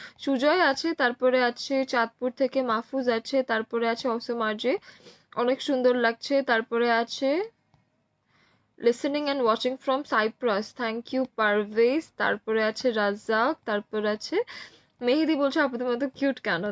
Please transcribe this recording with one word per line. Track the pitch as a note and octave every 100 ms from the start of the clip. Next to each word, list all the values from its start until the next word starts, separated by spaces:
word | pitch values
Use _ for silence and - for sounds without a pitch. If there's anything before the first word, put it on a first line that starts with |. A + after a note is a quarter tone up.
| - -
সুজয় | - C4+ C#4+ F4+
আছে, | D#4 C4 E4
তারপরে | D#4+ B3+ B3 B3+ B3+
আছে | B3 A#3 - C4+ C4+
চাঁদপুর | B3 A#3 - B3+ -
থেকে | C4 C4+
মাহফুজ | B3+ A3 A3+ C4+ B3
আছে, | A3+ A3+ C4+
তারপরে | C4 A3+ A3+ A#3 A#3
আছে | A#3 B3+
অসম | A3+ - A#3
আরজে, | A3 G#3+ A#3+ F4 - - - - _ -
"অনেক | A#3+ C4+
সুন্দর | - C4 B3+ B3
লাগছে।" | A#3 A#3 - C#4
তারপরে | C4+ A3+ A3 A#3 A#3+
আছে, | A#3 A#3+ - C4+ D#4 A4+ - _ _ _ _ _ _ _ _ _ _ _ -
"Listening | A#3 A#3+ D4 D4 D4
and | C#4
watching | A#3 A3+ B3 C4
from | - C4
Cyprus।" | D4 A#3+ G#3+ - B3 G3+ G#3+
Thank | - A#3+ A3+ -
you | C4 B3+
পারভেজ। | - G#3+ G#3 G#3 G#3+ A#3 C#4+ - -
তারপরে | G3+ G3+ - A3
আছে | A3 A3 C4
রাজ্জাক, | A3 G#3 G3+ - A3 A#3+ D#4+
তারপরে | - G#3 - G#3+ G#3
আছে | G#3+ - F4 B4 - - - _ _
মেহেদি | A#3+ C#4+ D#4 D#4
বলছে, | C#4 D4
"আপু | C#4+ A#3
তোমার | B3 A#3+
তো | C#4
কিউট | - C#4 C4
কেন?" | G#3+ E3+ G#3